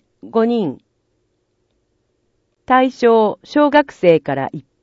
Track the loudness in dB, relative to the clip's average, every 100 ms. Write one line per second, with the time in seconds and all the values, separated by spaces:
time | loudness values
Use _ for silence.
0 | _ _ -8 -4 -2 -2 -4 -8 _ _
1 | _ _ _ _ _ _ _ _ _ _
2 | _ _ _ _ _ _ -2 0 0 0
3 | 0 2 0 -4 -6 0 2 2 -2 -2
4 | 2 2 0 -6 -8 -10 -20 _